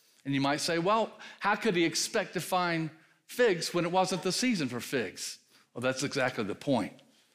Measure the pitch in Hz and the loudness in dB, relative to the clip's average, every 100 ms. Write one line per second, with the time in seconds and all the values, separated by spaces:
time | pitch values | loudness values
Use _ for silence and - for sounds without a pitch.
0 | _ _ 139 139 139 147 180 170 175 226 | _ _ -2 0 2 0 0 0 2 2
1 | 220 - - - 196 208 226 175 165 160 | 0 -6 -20 -4 0 2 2 2 2 0
2 | - 214 180 180 - 185 175 165 160 - | -2 -2 -2 -6 -2 0 0 0 -4 -8
3 | _ _ - - 240 175 - 175 170 185 | _ _ -8 2 4 4 0 -2 2 2
4 | 180 185 185 180 254 196 131 120 - 135 | 2 0 -2 0 0 0 -2 -4 -4 -4
5 | 95 - - - _ _ _ - 127 131 | -4 -6 -12 -12 _ _ _ -4 -2 0
6 | 143 139 127 123 98 95 - 123 90 - | -2 0 -2 -2 -4 -4 0 0 0 -8
7 | _ _ _ | _ _ _